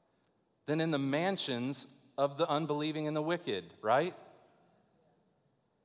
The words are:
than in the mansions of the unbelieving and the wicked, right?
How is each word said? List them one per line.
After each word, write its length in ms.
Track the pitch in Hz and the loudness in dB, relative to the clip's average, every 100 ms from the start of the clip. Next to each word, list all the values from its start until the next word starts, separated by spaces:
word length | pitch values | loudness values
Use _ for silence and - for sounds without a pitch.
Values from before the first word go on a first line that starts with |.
| _ _ _ _ _ _ - | _ _ _ _ _ _ -4
than 160 | 156 | 0
in 100 | 165 | 2
the 80 | 147 | 2
mansions 880 | 139 143 180 190 - 123 123 139 - - - - | 2 0 0 0 -2 -2 -2 -4 -6 -12 -10 -2
of 180 | 139 139 | 0 2
the 120 | 160 | 0
unbelieving 580 | 147 156 147 156 151 151 | 2 0 0 -2 -2 -2
and 80 | 156 | 0
the 60 | |
wicked, 420 | 151 170 156 98 85 - | 0 -2 -2 -4 -4 -4
right? 320 | 107 127 175 - - - - _ _ _ _ _ _ _ _ _ _ _ _ _ | 2 4 2 -4 -16 -20 -20 _ _ _ _ _ _ _ _ _ _ _ _ _